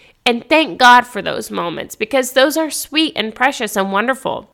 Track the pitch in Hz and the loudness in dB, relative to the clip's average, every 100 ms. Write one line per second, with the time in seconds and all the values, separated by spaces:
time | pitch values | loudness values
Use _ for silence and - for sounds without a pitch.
0 | _ _ 254 240 - 311 269 175 247 247 | _ _ -2 -2 2 0 2 4 6 6
1 | 240 202 170 143 214 196 170 151 - - | 4 -8 -6 -6 -6 -6 -6 -8 -12 -8
2 | 214 269 247 254 294 311 311 - - 302 | -2 -2 0 2 2 0 -4 -6 -4 -4
3 | 320 - 220 - 262 262 214 202 196 196 | -2 -4 -8 -2 -2 -2 -6 -4 -2 -2
4 | 240 262 - - 208 | -2 -4 -6 -8 -12